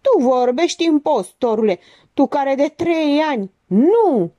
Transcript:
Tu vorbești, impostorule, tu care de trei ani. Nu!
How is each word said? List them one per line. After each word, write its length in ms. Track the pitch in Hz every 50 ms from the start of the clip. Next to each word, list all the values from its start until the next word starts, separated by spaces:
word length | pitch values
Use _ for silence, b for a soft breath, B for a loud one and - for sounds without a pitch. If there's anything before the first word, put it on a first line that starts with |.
Tu 220 | _ 554 523 381
vorbești, 600 | 254 247 262 254 247 247 254 254 339 330 - - 339
impostorule, 920 | 330 311 294 285 311 302 240 185 - _ _ - 240 220 208 220 214 185 170 b b b b b b _
tu 120 | - 285
care 280 | 262 - 294 277 269 269
de 180 | 262 285 311 302
trei 440 | _ 339 339 339 320 311 294 285 294
ani. 300 | 311 311 285 233 196 190 _ _ _
Nu! 680 | _ 180 202 254 330 415 466 453 381 294 226 175 170 _